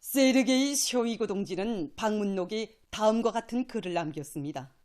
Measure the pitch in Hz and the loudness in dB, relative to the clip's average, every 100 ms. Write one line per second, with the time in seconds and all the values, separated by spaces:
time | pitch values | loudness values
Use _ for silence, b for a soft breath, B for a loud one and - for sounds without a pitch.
0 | - 269 262 262 233 262 277 285 - 247 | -4 4 6 6 4 4 2 0 0 0
1 | 233 226 214 196 185 180 202 220 147 - | 0 0 -2 -2 -4 -2 -2 -2 -6 -2
2 | 220 214 202 190 180 214 220 - _ - | -2 0 0 -2 -2 -4 -6 -12 _ 0
3 | 214 226 233 214 226 233 247 226 185 170 | 4 4 2 0 -4 -4 -2 -4 -2 -2
4 | 160 156 139 - 143 151 135 _ | -2 -6 -8 -6 -6 -8 -10 _